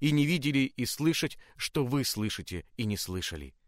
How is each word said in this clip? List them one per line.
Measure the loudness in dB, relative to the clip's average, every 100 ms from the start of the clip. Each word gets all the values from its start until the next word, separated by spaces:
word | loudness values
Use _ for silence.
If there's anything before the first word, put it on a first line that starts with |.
и | 2
не | 4 4
видели, | 2 2 2
и | 2 0 -4
слышать, | 0 0 2 -2 -6 -18 -10
что | -4 0
вы | 2 2
слышите | 0 0 -2 -4 -8 -8 -10 -4
и | -2
не | -2
слышали». | -4 -4 -6 -8 -12 _